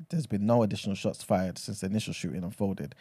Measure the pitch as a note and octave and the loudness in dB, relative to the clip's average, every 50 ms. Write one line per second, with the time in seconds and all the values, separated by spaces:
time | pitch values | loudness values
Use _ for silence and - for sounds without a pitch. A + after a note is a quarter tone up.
0 | D#3+ - E3+ E3 C#3 - A2 G2+ G2+ A2 A#2 A#2+ A2+ G2+ G#2 G2 - G#2 G2 - | -10 -4 -4 -4 -2 -2 0 0 4 6 6 6 6 4 2 -2 -2 -4 -4 -2
1 | - G#2+ - - - - G#2+ F2+ F#2 F#2 E2+ - - - G2 - - F#2+ G2+ A2 | -2 -2 -2 -2 0 2 2 2 2 0 -4 -6 -8 -8 -6 -4 -2 0 0 0
2 | - - - - - F2 - F#2 F2+ F2+ - - G#2 G2 F#2+ - D2 - - - | 0 -2 -4 -6 -6 -4 -4 -4 -4 -6 -2 -2 -2 -2 0 -2 -6 -8 -10 -16